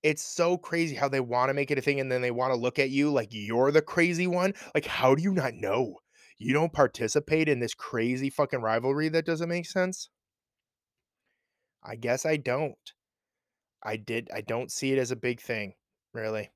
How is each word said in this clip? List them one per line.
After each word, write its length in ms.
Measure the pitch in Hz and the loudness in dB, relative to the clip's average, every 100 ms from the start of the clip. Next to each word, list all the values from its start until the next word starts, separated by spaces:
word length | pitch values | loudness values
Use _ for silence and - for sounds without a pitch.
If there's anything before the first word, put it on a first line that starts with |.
It's 180 | 156 151 | 2 0
so 360 | - - 170 180 | -4 0 2 2
crazy 380 | - 170 165 127 | -2 -2 -2 0
how 140 | 139 | 0
they 100 | 135 | 0
wanna 340 | 123 123 131 | 0 2 2
make 160 | 135 143 | 0 0
it 80 | 139 | 0
a 40 | |
thing, 180 | 135 139 | 0 0
and 100 | 131 | 0
then 120 | 127 | 0
they 100 | 123 | 0
wanna 240 | 120 127 123 | 0 0 2
look 240 | 123 123 | 0 2
at 120 | 135 | 2
you 200 | 139 147 | 4 4
like 180 | 139 104 | 2 0
you're 400 | 110 104 117 135 | -8 -2 2 4
the 100 | 151 | 4
crazy 460 | 151 - 170 170 180 | 2 0 2 2 0
one. 260 | 175 190 202 - | 2 0 -2 -4
Like, 120 | 156 - | -4 -4
how 300 | - 131 135 | 2 4 4
do 60 | |
you 120 | 185 | 4
not 220 | 185 127 110 | 0 -2 -4
know? 440 | 95 110 120 92 _ _ - _ | -2 0 -2 -6 _ _ -20 _
You 160 | 113 | 0
don't 180 | 139 165 | 2 2
participate 800 | - 135 - 110 147 151 156 156 | 4 2 4 0 0 2 2 2
in 100 | 131 | 2
this 140 | 120 | 0
crazy 560 | - - 120 117 127 139 | -6 -6 -2 0 0 -4
fucking 320 | - 139 135 | -2 -2 0
rivalry 480 | 110 113 127 143 156 | 0 0 2 0 0
that 160 | 160 160 | 0 0
doesn't 240 | 160 170 | -2 -2
make 160 | 175 170 | -4 -4
sense? 440 | 190 185 190 - _ _ _ _ _ _ _ _ _ _ _ _ _ _ _ _ _ | -2 -2 -4 -14 _ _ _ _ _ _ _ _ _ _ _ _ _ _ _ _ _
I 140 | - 113 | -16 -6
guess 280 | 120 127 156 | 0 0 2
I 120 | 156 | 0
don't. 560 | 123 127 151 - - _ _ _ _ _ _ _ _ _ | 0 -2 -4 -8 -20 _ _ _ _ _ _ _ _ _
I 140 | - 110 | -8 -8
did, 320 | 104 117 117 | -4 -6 -6
I 80 | 107 | -10
don't 300 | 110 117 127 | -4 -4 -4
see 220 | - 135 | -4 0
it 60 | 135 | 2
as 120 | 123 | 0
a 60 | 123 | -2
big 240 | 123 120 | -4 -4
thing, 320 | - 113 101 - _ _ _ | -6 -6 -6 -12 _ _ _
really. 380 | 117 110 107 - | -8 -6 -6 -8